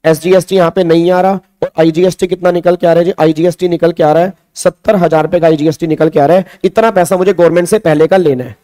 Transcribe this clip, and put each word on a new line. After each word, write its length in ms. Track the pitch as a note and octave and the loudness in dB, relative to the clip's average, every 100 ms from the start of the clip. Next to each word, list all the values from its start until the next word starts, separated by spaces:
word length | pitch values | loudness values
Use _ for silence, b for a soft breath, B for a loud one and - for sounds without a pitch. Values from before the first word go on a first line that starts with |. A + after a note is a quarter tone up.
एसजीएसटी 520 | D#3+ D#3 F3 F#3 E3 F#3+ | -2 -2 0 -2 0 -2
यहाँ 140 | E3 | -2
पे 140 | F#3+ | -2
नहीं 260 | F3 E3 E3+ | 0 0 2
आ 100 | F3+ | 0
रहा। 120 | F#3+ | 0
और 380 | G3 _ _ - - | -4 _ _ -8 0
आईजीएसटी 480 | D#3+ D#3 F3+ - F#3 | 0 2 -2 -2 -6
कितना 240 | F#3 F3 | -2 -2
निकल 260 | F3 F3 F3+ | 0 -2 0
के 100 | E3+ | 0
आ 60 | |
रहा 60 | E3 | 2
है 60 | |
जी? 80 | F3 - | 0 0
आईजीएसटी 500 | D#3+ D#3 F3 E3 F3+ | 0 2 -2 -2 -4
निकल 240 | E3 E3 | 0 -2
के 100 | F3 | 0
आ 100 | C4+ | 0
रहा 100 | E3 | 2
है, 100 | F#3 - _ | -2 -6 _
सत्तर 420 | - F3+ - - G#3 | -4 -4 -2 -2 0
हजार 260 | E3 D#3 | 2 0
रुपए 180 | D#3 F3+ | 0 0
का 60 | E3 | 0
आईजीएसटी 400 | D#3+ D#3 D3+ E3 | 2 -2 -2 -4
निकल 220 | D#3 D#3 | -2 0
के 120 | D#3 | 2
आ 60 | C#3+ | 2
रहा 100 | F#3 | 2
है। 100 | F#3 B | -2 B
इतना 260 | G3 - G3 | -2 0 0
पैसा 260 | F#3+ F3 F#3 | 0 -2 0
मुझे 160 | F#3 | 0
government 360 | F3+ E3+ E3+ F3 | 2 2 2 0
से 100 | G#3+ | -2
पहले 280 | E3 D3+ D#3 | 0 0 2
का 100 | F#3+ | 0
लेना 280 | D#3+ B2+ | 0 -2
है। 120 | B2 G#2+ | -8 -16